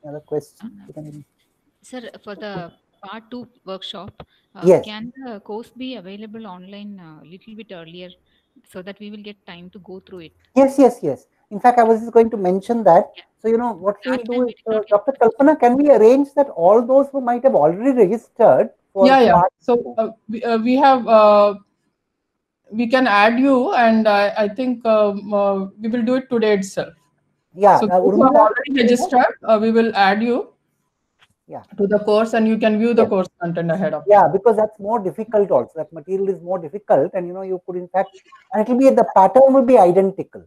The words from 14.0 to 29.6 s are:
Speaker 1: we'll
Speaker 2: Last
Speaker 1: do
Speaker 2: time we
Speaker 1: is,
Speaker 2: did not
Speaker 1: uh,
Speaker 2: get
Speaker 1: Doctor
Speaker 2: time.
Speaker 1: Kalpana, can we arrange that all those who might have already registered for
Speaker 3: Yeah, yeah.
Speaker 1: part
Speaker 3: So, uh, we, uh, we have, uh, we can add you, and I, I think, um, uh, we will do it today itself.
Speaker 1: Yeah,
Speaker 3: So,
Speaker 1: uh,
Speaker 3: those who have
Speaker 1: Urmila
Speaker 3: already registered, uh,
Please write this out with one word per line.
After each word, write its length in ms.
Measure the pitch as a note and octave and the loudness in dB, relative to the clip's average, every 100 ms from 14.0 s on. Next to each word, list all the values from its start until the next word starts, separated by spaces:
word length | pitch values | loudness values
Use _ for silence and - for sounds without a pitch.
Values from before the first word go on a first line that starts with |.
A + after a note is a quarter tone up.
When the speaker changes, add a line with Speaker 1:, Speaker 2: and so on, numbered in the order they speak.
| B3+ | -6
Speaker 1:
we'll 100 | B3+ | -8
Speaker 2:
Last 100 | A#3 | -4
Speaker 1:
do 60 | |
Speaker 2:
time 140 | B3 A#3+ | -4 -4
we 60 | |
Speaker 1:
is, 40 | G#3+ | -6
Speaker 2:
did 80 | - | -6
not 80 | A3 | -6
Speaker 1:
uh, 40 | |
Speaker 2:
get 100 | G#3 | 0
Speaker 1:
Doctor 220 | G#3 A#3+ | -2 -2
Speaker 2:
time. 180 | - A3+ | 0 0
Speaker 1:
Kalpana, 300 | - C#4 D4+ | 4 2 4
can 160 | A#3+ B3+ | 2 2
we 160 | D4 | 4
arrange 420 | A3+ A3 C4+ C#4+ - | 6 6 4 0 -2
that 140 | C#4 | -2
all 320 | - E3+ A3 | 2 4 4
those 280 | A#3+ C4 C#4 | 4 2 0
who 100 | C#4 | -4
might 240 | B3 A#3+ | -6 -2
have 120 | C4+ G3+ | 0 2
already 360 | D3 F3 B3+ | 0 0 -2
registered 800 | B3+ F#3+ A3+ _ _ G#3+ C3+ A3+ _ _ | 2 0 0 _ _ 4 4 0 _ _
for 120 | G3 G3 | 2 4
Speaker 3:
Yeah, 140 | C4+ | 6
yeah. 140 | A3+ | 4
Speaker 1:
part 200 | F3 F#3 _ | 4 2 _
Speaker 3:
So, 360 | - A#3+ A#3+ A#3+ | -4 -4 -4 -6
uh, 120 | A3+ A3+ _ | -6 -8 _
we, 140 | A3 | -10
uh, 140 | A#3 A3+ | -4 -4
we 160 | A3+ B3+ | 0 2
have, 300 | C#4 C4 G#3+ | 2 2 2
uh, 480 | A3 G#3+ G#3 G#3 G3+ _ _ _ _ _ _ _ _ _ _ _ | 4 6 4 2 -2 _ _ _ _ _ _ _ _ _ _ _
we 160 | G#3+ A#3+ | -8 -2
can 180 | C4 B3+ | 0 2
add 320 | G3+ G#3 A#3 | 2 2 2
you, 360 | C#4 C4 C4 | 0 0 0
and 340 | E4 A3+ A3 G#3+ | 0 2 2 2
I, 260 | G3+ G3+ F#3+ | 0 0 -2
I 100 | G#3 | -6
think, 380 | G3+ B3+ A#3 A#3 | -4 -6 -4 -2
um, 480 | A3 G#3 G3 G3+ | 0 0 -4 -6
uh, 320 | G#3 G3+ G3 F#3+ G3+ | -2 -2 -2 -6 _
we 80 | A3 | -8
will 140 | A#3+ | -4
do 120 | A3+ C4 | -2 -4
it 140 | C4 | -4
today 240 | A#3 A3 | -4 0
itself. 400 | G#3 G3 - D3 _ _ _ _ _ _ | -2 -4 -10 -12 _ _ _ _ _ _
Speaker 1:
Yeah, 260 | E3+ G3 D#3+ | 0 4 4
Speaker 3:
So, 80 | G#3+ | 2
Speaker 1:
uh, 120 | F#3 | 2
Speaker 3:
those 160 | F3+ G3+ | 2 2
who 80 | |
have 100 | C4 | 4
Speaker 1:
Urmila 140 | D4+ D#4+ | 4 2
Speaker 3:
already 340 | G#4+ D4+ C4+ | 0 -6 -2
registered, 540 | A#3 B3 F4+ B3 C#4 - | 0 0 0 0 0 -4
uh, 160 | - A3 | -2 -2